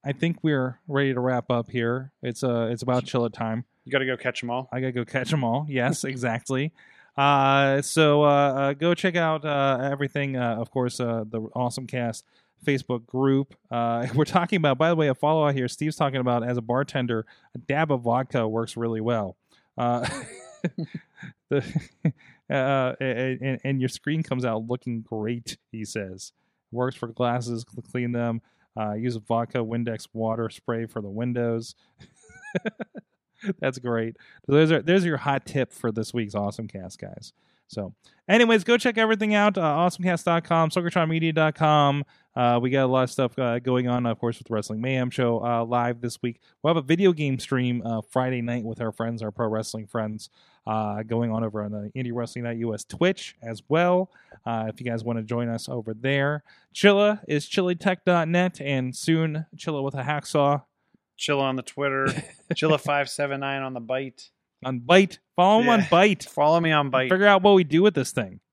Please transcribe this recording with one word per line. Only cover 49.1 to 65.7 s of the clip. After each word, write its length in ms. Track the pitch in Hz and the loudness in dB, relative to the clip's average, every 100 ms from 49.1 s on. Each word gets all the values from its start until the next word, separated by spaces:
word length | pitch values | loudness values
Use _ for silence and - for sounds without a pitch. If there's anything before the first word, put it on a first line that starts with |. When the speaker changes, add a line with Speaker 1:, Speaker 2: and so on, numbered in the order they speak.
| 117 | -4
Speaker 1:
our 80 | 107 | -8
pro 180 | 104 113 | -4 -2
wrestling 360 | 107 113 113 104 | -2 -6 -10 -8
friends, 460 | 120 110 107 - _ _ _ - | -6 -6 -8 -16 _ _ _ -6
uh, 380 | 110 107 104 | -4 -4 -6
going 280 | 110 117 117 | -4 -2 -2
on 120 | 110 | -2
over 180 | 113 107 | -4 -4
on 100 | 104 | -8
the 200 | 104 104 131 | -8 -10 -8
Indie 160 | 123 | -6
Wrestling 340 | 117 117 123 120 | -6 -8 -8 -8
Night 120 | 117 | -4
U 160 | 117 | -4
S 100 | 104 - | -6 -10
Twitch 500 | - 175 190 - - | 0 0 0 -10 -14
as 180 | 117 110 _ | -12 -12 _
well. 400 | 156 175 180 185 _ _ - - | 2 4 2 0 _ _ -12 -6
Uh, 180 | 113 110 | -4 -4
if 140 | 107 | -6
you 40 | 123 | -6
guys 160 | 117 | -4
wanna 180 | 113 117 | -4 -4
join 260 | 110 120 120 | -4 -4 -2
us 220 | 113 - | -6 -6
over 240 | 127 110 | -8 -8
there. 500 | 110 131 139 139 147 _ _ _ | -6 -2 0 0 -2 _ _ _
Chilla 460 | - 202 196 208 208 - | 4 4 6 4 2 -2
is 200 | 147 - | -4 0
chillatech 500 | - 180 175 202 185 | -2 0 0 0 0
dot 240 | - 175 160 | 2 2 2
net, 320 | 175 180 - | 2 0 -2
and 360 | 143 135 127 127 | -2 -2 -2 -4
soon 500 | - 160 160 151 160 156 | 0 2 2 -4 -10 -10
Chilla 280 | - 147 | -6 -4
with 100 | 139 | -4
a 80 | 139 | -4
Hacksaw. 600 | 127 151 - 151 143 143 _ _ _ _ _ - | -4 -4 0 2 4 2 _ _ _ _ _ -10
Speaker 2:
Chilla 220 | - 143 | -2 0
on 140 | 135 131 | 0 -2
the 60 | |
Twitter. 440 | - - 139 135 135 | -6 -4 -2 0 0
Speaker 1:
<laughs> 480 | 135 - - _ 165 | -2 -10 -20 _ -2
Speaker 2:
Chilla 240 | 156 151 | 2 2
five 300 | 147 143 135 | 2 0 -2
seven 300 | - 143 139 | -4 -4 -2
nine 200 | 139 139 | -4 -4
on 120 | 135 127 | -6 -8
the 60 | |
Byte. 500 | 113 131 135 - - _ _ _ 127 | -4 -4 -4 -12 -20 _ _ _ -6
Speaker 1:
On 140 | 127 | -6
Byte. 400 | 123 180 196 - _ - | 6 6 6 -2 _ 2
Follow 240 | 180 220 | 6 6
him 80 | |
on 100 | 240 | 6